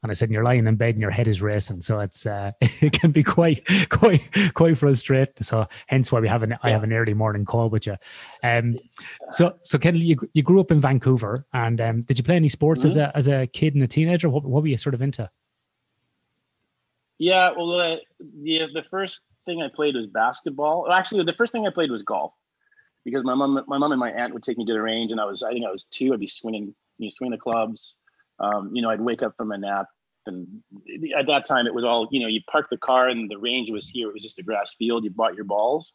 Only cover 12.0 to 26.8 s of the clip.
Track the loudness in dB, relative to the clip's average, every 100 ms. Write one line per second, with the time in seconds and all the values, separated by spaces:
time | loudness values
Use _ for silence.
12 | -2 -2 2 4 4 2 2 4 4 4
13 | 0 0 2 2 0 0 0 2 2 2
14 | 2 2 2 0 0 0 0 -2 -2 -2
15 | -4 -4 -10 _ _ _ _ _ _ _
16 | _ _ _ _ _ _ _ _ _ _
17 | _ _ 2 4 4 2 -4 0 -2 -2
18 | -10 _ -20 -14 -4 -2 -2 -6 -8 -6
19 | -6 -10 _ _ -10 -8 -8 -2 -2 -2
20 | -4 -2 -2 -2 -10 -4 -2 -2 2 0
21 | 0 -2 -2 0 -2 -2 -4 -2 -2 -2
22 | -4 -4 -6 _ _ _ _ _ _ _
23 | -8 -4 -2 0 0 -2 -4 -2 0 0
24 | -2 -4 -6 -6 -8 -6 -4 -2 -2 -2
25 | -4 -4 -6 -6 -6 -6 -6 -8 -12 -4
26 | -2 -2 -4 -8 -8 -8 -10 -14